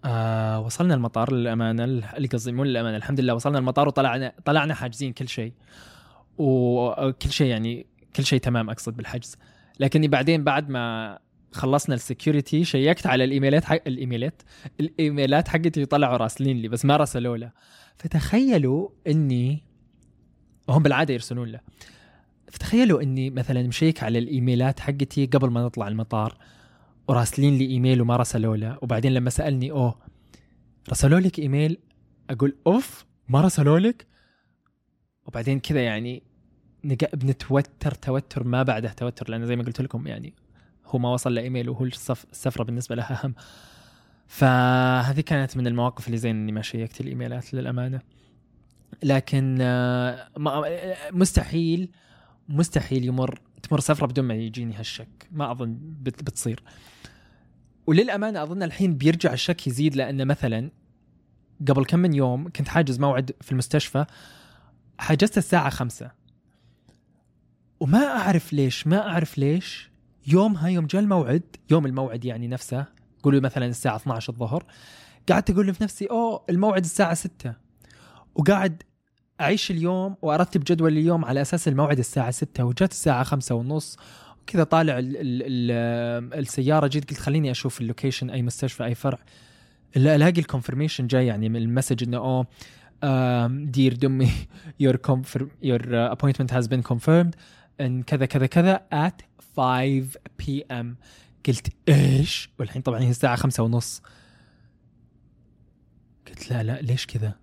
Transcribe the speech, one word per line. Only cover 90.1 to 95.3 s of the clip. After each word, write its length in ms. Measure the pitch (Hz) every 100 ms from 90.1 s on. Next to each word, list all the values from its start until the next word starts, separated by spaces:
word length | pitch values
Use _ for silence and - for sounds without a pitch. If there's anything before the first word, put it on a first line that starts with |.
| 151
ألاقي 240 | 160 175
الكونفرميشن 640 | 156 135 120 127 156 - 123
جاي 200 | 127 127
يعني 220 | 104 110
من 80 | 117
المسج 480 | 113 123 - 120
إنه: 120 | 120 123
"أوه، 300 | 127 131 123 - - - - _
آم، 600 | 143 131 127 123 120 131 147
دير 280 | 131 131
دمي، 360 | 120 135 131 127 - - -
<laughs> 260 | 160 -
your 100 | 139
confirm-، 720 | 127 - 131 131